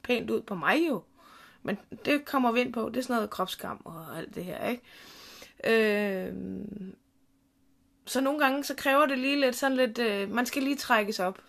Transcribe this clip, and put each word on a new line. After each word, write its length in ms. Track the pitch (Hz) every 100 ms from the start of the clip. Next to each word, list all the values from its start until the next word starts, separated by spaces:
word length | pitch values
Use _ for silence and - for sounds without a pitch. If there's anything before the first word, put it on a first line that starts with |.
pænt 280 | - 247 226
ud 100 | 220
på 120 | -
mig 240 | 190 151 262 330
jo. 140 | 214 - _ - - - -
Men 160 | - 202 - -
det 200 | - 285
kommer 280 | - 277 247
vi 80 | 233
ind 120 | 247
på. 160 | 233 220
Det 80 | 240
er 60 |
sådan 120 | 254
noget 160 | 240 208
kropskam 500 | - 185 - - -
og 340 | - 165 - 165
alt 160 | -
det 100 | -
her, 240 | 180 - -
ikke? 1600 | 247 - - - - - - - _ - 226 214 208 208 190 185
Øhm, 680 | 190 185 190 208 208 190 - _ _ _ _ _ _ _ _ _ _ -
så 140 | 254
nogle 200 | 269 302
gange, 240 | 277 277
så 100 | 285
kræver 320 | 277 285 277 302
det 120 | 262
lige 220 | 269 285
lidt 160 | 262 240
sådan 200 | 269 262
lidt, 220 | 254 240
øh, 320 | 233 202 202
man 160 | 226 247
skal 160 | 285
lige 140 | 269 285
trækkes 440 | - 226 208 208
op 220 | 185 190